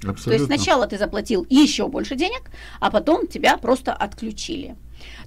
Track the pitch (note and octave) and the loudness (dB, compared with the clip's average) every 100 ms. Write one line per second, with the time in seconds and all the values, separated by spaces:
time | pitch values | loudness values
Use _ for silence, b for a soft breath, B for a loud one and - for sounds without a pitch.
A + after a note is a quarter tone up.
0 | G2 G2 A#2+ A#2 C#3 C#3+ - B3 G#3 G3 | -6 -4 0 2 2 0 2 2 2 0
1 | G3 G3+ - G3 E3+ C4 D4 - G3+ - | -2 -2 -2 -2 4 6 6 4 -2 -2
2 | - C4 F#4 B4+ - B B B G3 G#3 | -4 -2 -2 -4 -10 B B B 0 2
3 | - F4+ E4+ - - - A3+ B3+ - - | 4 2 2 0 0 2 2 0 0 -4
4 | G#3 - A3 G#3 - - - - - B | -6 -6 -10 -8 -8 -8 -8 -14 -18 B
5 | B B | B B